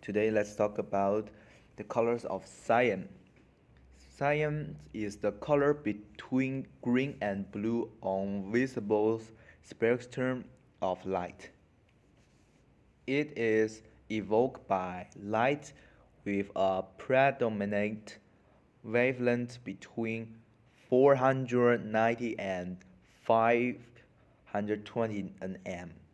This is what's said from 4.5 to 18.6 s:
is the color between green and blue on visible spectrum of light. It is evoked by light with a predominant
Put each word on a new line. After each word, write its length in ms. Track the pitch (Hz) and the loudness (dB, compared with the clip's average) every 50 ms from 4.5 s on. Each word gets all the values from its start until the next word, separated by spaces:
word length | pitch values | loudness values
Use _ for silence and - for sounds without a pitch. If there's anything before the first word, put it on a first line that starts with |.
| 151 151 151 - - - - - - | -2 -4 -6 -8 -12 -14 -16 -12 -8
is 240 | 110 107 104 104 - | -6 -6 -6 -6 -2
the 160 | - 104 101 | -4 -4 -4
color 400 | - - - 151 143 139 143 147 | -4 -2 2 2 4 4 4 2
between 920 | 143 - - 104 104 - - - - - - - 131 131 131 135 135 135 - - - | 2 0 -4 -4 -4 -8 -18 -18 -18 -10 -2 0 0 0 0 -2 -6 -8 -10 -14 -8
green 360 | - 123 120 123 131 143 139 - | -2 2 2 2 2 0 -4 -4
and 320 | - 104 98 98 98 92 | -2 -2 -2 -2 -6 -6
blue 380 | - 104 101 110 117 117 117 - - - | -6 -4 -2 -2 0 -2 -2 -4 -8 -8
on 500 | - 95 95 95 98 101 101 101 95 95 | -4 -2 -2 -2 -2 -4 -4 -6 -6 0
visible 720 | 107 120 127 135 131 123 107 101 107 104 107 110 113 113 113 - - - - - - _ | 0 0 0 0 -4 -8 -2 0 2 2 4 2 0 -2 -6 -12 -20 -20 -20 -20 -20 _
spectrum 840 | _ - - _ - 113 120 123 123 - - - 127 127 127 127 110 - - _ _ _ _ _ | _ -20 -8 _ 2 2 2 2 -2 -10 -6 -4 -2 -2 -2 -4 -8 -14 -20 _ _ _ _ _
of 240 | - 95 92 90 - | -2 -2 -2 -2 -4
light. 440 | 95 95 92 90 87 - - - - - _ _ _ _ _ _ _ _ _ _ _ _ _ _ _ _ _ _ _ _ _ _ _ _ _ _ _ _ _ _ - | -4 -4 -4 -4 -6 -10 -16 -20 -20 -20 _ _ _ _ _ _ _ _ _ _ _ _ _ _ _ _ _ _ _ _ _ _ _ _ _ _ _ _ _ _ -2
It 300 | 131 143 151 147 147 - | -2 -2 -2 -2 -4 -2
is 440 | 117 113 110 110 110 110 110 - - - - - _ _ | 0 2 4 4 2 2 0 -10 -20 -20 -20 -20 _ _
evoked 560 | 107 110 101 92 107 110 120 131 127 - - - | -6 -6 -2 0 2 2 2 2 0 -8 -4 -2
by 380 | 98 95 92 92 90 90 92 - - - | -2 -2 0 -4 -8 -10 -12 -14 -16 -14
light 520 | 104 101 107 110 117 131 147 147 147 - - - - - _ _ _ _ _ _ _ | -10 -4 0 2 2 2 0 -2 -6 -16 -20 -20 -20 -20 _ _ _ _ _ _ _
with 260 | 101 101 101 101 101 - | -4 -2 -2 -2 -4 -2
a 260 | - 95 95 95 92 95 - - - | 0 2 2 2 0 -4 -8 -12 -20
predominant 1200 | - - 131 131 135 139 131 - 123 117 110 104 101 101 104 101 104 107 110 107 - - - - _ _ _ _ _ _ _ _ | -4 0 2 4 4 4 2 0 -2 -2 -2 -2 -4 -2 -2 -2 -2 -2 -4 -6 -12 -18 -20 -20 _ _ _ _ _ _ _ _